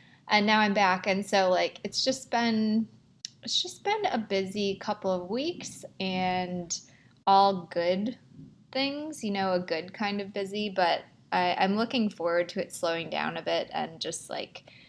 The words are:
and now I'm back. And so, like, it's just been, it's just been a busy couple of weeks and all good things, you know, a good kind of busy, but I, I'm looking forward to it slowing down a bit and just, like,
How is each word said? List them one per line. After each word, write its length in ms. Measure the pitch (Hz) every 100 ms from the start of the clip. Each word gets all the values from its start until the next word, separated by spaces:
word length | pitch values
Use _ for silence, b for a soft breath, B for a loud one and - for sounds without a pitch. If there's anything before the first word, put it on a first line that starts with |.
| B B B
and 200 | 208 208
now 120 | 214
I'm 140 | 208
back. 320 | 202 196 185 202
And 180 | 190
so, 280 | 208 202 185
like, 280 | 180 175 -
it's 200 | 202 -
just 280 | 262 262 -
been, 560 | 233 233 220 220 220 220 - _ _ - -
it's 180 | 233 -
just 220 | 349 -
been 220 | 392 427 403
a 60 | 233
busy 600 | 214 196 190 208 202 196
couple 300 | - 208 196
of 180 | 185 180
weeks 560 | 233 311 339 - - - -
and 760 | 190 185 185 185 180 180 170 - - b b b -
all 420 | 196 196 190 170
good 460 | 175 175 190 214 240 - - - - _
things, 520 | 262 277 285 302 302
you 60 | 214
know, 240 | 196 190
a 60 | 180
good 340 | 180 160 165
kind 260 | - 208 202
of 140 | 196
busy, 360 | 202 196 208 208 190
but 260 | 175 147 - - _
I, 240 | 185 180 -
I'm 160 | 190 202
looking 340 | 233 254 214
forward 400 | - 170 170 175
to 100 | 196
it 140 | -
slowing 380 | - 170 165 160
down 260 | 151 151 165
a 60 |
bit 260 | 165 165 -
and 300 | 160 156 165
just, 300 | 160 165 -
like, 320 | - - - - b